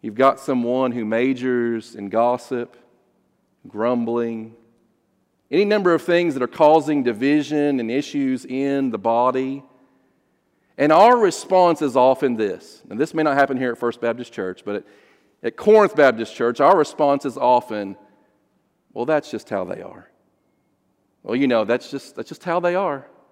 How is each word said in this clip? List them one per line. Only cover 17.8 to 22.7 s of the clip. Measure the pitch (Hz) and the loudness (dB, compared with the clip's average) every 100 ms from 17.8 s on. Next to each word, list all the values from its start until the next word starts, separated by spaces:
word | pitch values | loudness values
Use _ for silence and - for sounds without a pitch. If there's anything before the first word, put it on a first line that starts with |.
| 98 98 _ _ _ _ _ _ _ _ _ | -8 -14 _ _ _ _ _ _ _ _ _
"Well, | - 123 | -8 -2
that's | 151 - | -2 -4
just | 110 - | -12 -8
how | 101 90 | -8 -6
they | 90 | -10
are. | 92 95 _ _ _ _ _ _ _ _ _ _ _ _ | -14 -20 _ _ _ _ _ _ _ _ _ _ _ _
Well, | - 120 | -6 -2
you | 139 | 2
know, | 117 104 | 0 0
that's | 120 - | -2 -4
just, | 139 - - | -14 -14 -16
that's | 113 | -16
just | - 180 | -12 -6
how | 170 | -4
they | 175 | -2